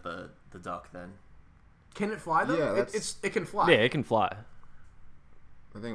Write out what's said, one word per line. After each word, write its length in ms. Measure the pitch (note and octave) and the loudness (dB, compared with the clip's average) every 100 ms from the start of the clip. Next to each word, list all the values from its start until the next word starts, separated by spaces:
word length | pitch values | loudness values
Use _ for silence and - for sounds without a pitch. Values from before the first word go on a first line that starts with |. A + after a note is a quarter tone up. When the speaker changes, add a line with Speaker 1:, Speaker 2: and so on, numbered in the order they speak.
Speaker 1:
the, 260 | F2 F2 F2+ - - | -8 -8 -10 -16 -20
the 80 | F#2+ | -12
duck 320 | F2+ F2 - | -8 -8 -10
then. 220 | F2 F2+ G2 - - - - - - - | -14 -14 -16 -20 -20 -20 -20 -20 -20 -18
Speaker 2:
Can 180 | - G#3 | -4 -4
it 80 | G#3+ | -4
fly 240 | F3 D#3+ | 2 2
though? 140 | - - | 4 2
Speaker 3:
Yeah, 140 | C#3 | 2
Speaker 2:
It, 20 | G#2 | 2
Speaker 3:
that's 180 | - G#3+ | 0 -2
Speaker 2:
it's, 200 | - - | -4 -4
it 60 | G3 | -2
can 120 | G#3+ D#3+ | -2 -2
fly. 240 | G3+ F3 | 2 6
Speaker 4:
Yeah, 80 | B2+ | 8
it 120 | B2 | 6
can 120 | D3+ | 2
fly. 240 | - A2+ F#2+ | 2 2 2
Speaker 3:
I 1500 | G2+ - - - - - - - - - - - - - G2+ | 0 -14 -16 -14 -14 -16 -16 -16 -16 -18 -20 -18 -18 -16 -12
think 60 | A#2 | -8